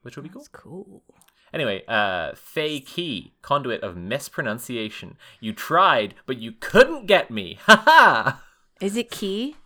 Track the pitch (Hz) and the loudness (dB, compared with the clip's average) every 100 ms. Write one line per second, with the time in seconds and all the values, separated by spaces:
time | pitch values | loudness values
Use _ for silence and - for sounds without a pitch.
0 | 123 147 147 196 294 - - 180 196 190 | -18 -18 -18 -20 -20 -20 -20 -20 -20 -20
1 | _ _ _ _ _ 165 131 95 - 107 | _ _ _ _ _ -8 -6 -6 -4 -2
2 | 104 90 78 - - - 151 147 - - | -2 -4 -8 -12 -10 -6 -6 -8 -10 -10
3 | 175 104 - _ - 151 127 110 101 87 | -8 -10 -14 _ -6 -6 -4 -8 -8 -12
4 | 90 131 - - 131 110 - 120 107 - | -8 -8 -8 -10 -8 -8 -10 -10 -10 -12
5 | 92 - - _ 110 107 - 165 190 131 | -20 -20 -20 _ -12 -10 -2 2 4 2
6 | 104 - - 127 113 113 - 202 277 311 | -2 -8 -12 -10 -10 -14 0 6 6 4
7 | 196 190 - 110 90 - - 214 - 320 | 0 0 2 -8 -10 -8 6 6 10 8
8 | 233 120 120 - - _ _ _ 196 214 | 8 6 -2 -6 -16 _ _ _ -6 -6
9 | 233 - 196 196 262 302 | -8 -8 -8 -6 -8 -12